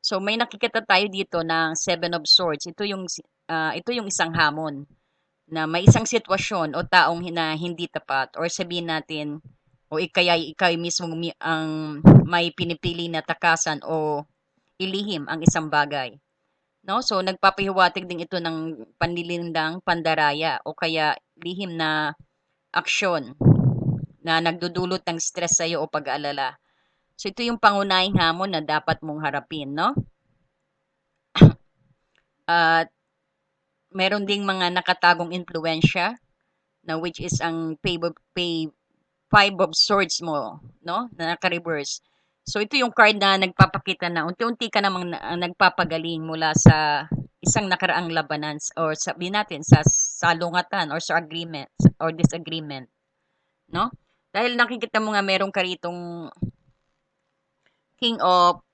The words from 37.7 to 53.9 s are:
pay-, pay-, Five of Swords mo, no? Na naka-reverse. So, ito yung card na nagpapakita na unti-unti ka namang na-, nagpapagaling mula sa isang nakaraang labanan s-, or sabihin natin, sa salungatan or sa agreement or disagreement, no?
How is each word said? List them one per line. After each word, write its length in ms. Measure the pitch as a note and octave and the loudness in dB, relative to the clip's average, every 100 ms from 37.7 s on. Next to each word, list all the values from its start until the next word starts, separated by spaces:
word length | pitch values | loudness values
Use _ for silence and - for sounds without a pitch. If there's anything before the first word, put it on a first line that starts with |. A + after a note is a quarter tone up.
| D#3+ | -6
pay-, 200 | G3 E3+ E3+ D#3+ _ | -4 -2 -4 -6 _
pay-, 400 | - F3 E3 D#3+ _ _ _ _ _ _ | -6 -4 -2 -6 _ _ _ _ _ _
Five 320 | G#3 G3+ F#3+ | 6 6 2
of 160 | F#3+ D#3+ | 0 2
Swords 400 | - G3+ F#3 - E3+ | 2 4 2 -2 -4
mo, 320 | D3+ A2+ E2+ A#2+ _ | -4 -4 -10 -20 _
no? 240 | E3+ F3+ A#3+ | -6 -6 -6
Na 220 | G3 E3 F3 | -6 -4 -2
naka-reverse. 680 | F#3 F3 E3+ D#3 C#3 - _ _ _ _ | -2 -2 -4 -6 -6 -10 _ _ _ _
So, 160 | - G#3+ | -8 -4
ito 160 | G#3+ | -2
yung 160 | C#4+ B3 | 0 0
card 300 | A#3 G#3+ G#3+ | 4 2 4
na 180 | G3 F#3+ | 2 2
nagpapakita 720 | F#3 - F#3 F#3+ - F#3 F3 | 0 4 4 4 -6 -4 -2
na 160 | E3+ D#3+ | -4 -4
unti-unti 460 | F3+ A#3 A#3+ A3+ | -4 -4 -4 -2
ka 100 | G#3+ | 0
namang 320 | G3+ F#3 F3 | 0 -2 -6
na-, 240 | E3+ - F3 | -8 -6 -6
nagpapagaling 840 | F3 F3 F#3 - E3+ D#3+ E3 E3 | -6 2 2 2 -4 -2 -4 -6
mula 260 | D#3+ D#3+ D#3+ D#3 | -6 -2 -2 6
sa 480 | - D#3 D3+ D3 D#3 - - _ | 6 6 2 0 -4 -8 -10 _
isang 320 | F#3+ A3 G3+ | -2 -2 0
nakaraang 400 | F3+ F#3 E3+ F3 | 0 0 0 -2
labanan 480 | E3 D3 D3+ D3+ D3+ | -4 -2 -4 -6 -8
s-, 160 | - | -10
or 240 | - D#3+ D#3 | -4 -4 -2
sabihin 400 | - E3 F3 G#3 | -6 -6 -4 -4
natin, 240 | G#3 D3+ | -4 -8
sa 240 | D#3 D3+ D3+ | 6 6 6
salungatan 1040 | - - - E3+ E3 F3 F3 F3 G3+ E3 | 0 -2 -2 0 0 0 -2 -2 -4 -4
or 80 | D#3+ | -4
sa 240 | - E3 | -2 -2
agreement 480 | D#3+ E3 E3+ D#3 C3+ _ - - | -2 -10 -8 -10 -12 _ 4 4
or 80 | E3 | -4
disagreement, 800 | D#3+ E3+ E3 D#3+ D#3+ D3+ C#3 B2+ _ _ _ _ _ _ _ _ | 0 0 -2 -8 -8 -8 -12 -14 _ _ _ _ _ _ _ _
no? 240 | E3 A3+ | -4 -4